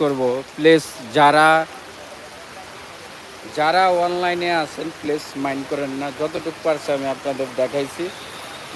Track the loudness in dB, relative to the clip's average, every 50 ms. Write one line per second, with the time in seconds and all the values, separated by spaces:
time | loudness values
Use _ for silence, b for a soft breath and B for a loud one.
0 | 0 0 0 0 0 0 0 -2 -4 -8 -2 4 6 8 8 8 6 0 -10 -14
1 | -10 -2 4 6 6 8 8 8 8 8 6 6 2 0 -6 -16 -16 -18 -18 -18
2 | -18 -18 -18 -18 -18 -18 -18 -18 -18 -18 -18 -18 -18 -16 -16 -18 -18 -18 -18 -18
3 | -18 -18 -18 -18 -18 -18 -18 -18 -16 -8 -2 0 2 4 4 6 6 6 4 4
4 | 2 2 0 0 0 0 0 0 0 0 0 0 0 -2 -4 -8 -8 -8 -8 -6
5 | -4 -2 -2 -2 -4 -8 -8 -6 -4 -4 -4 -4 -6 -4 -4 -4 -4 -4 -4 -6
6 | -6 -6 -6 -4 -4 -4 -4 -6 -6 -8 -8 -4 0 0 0 0 0 -2 -2 -2
7 | -2 -4 -4 -4 -4 -4 -4 -4 -4 -4 -2 -2 -2 0 0 -2 -4 -4 -4 -6
8 | -6 -6 -8 -10 -14 -14 -14 -14 -14 -14 -14 -14 -14 -14 -4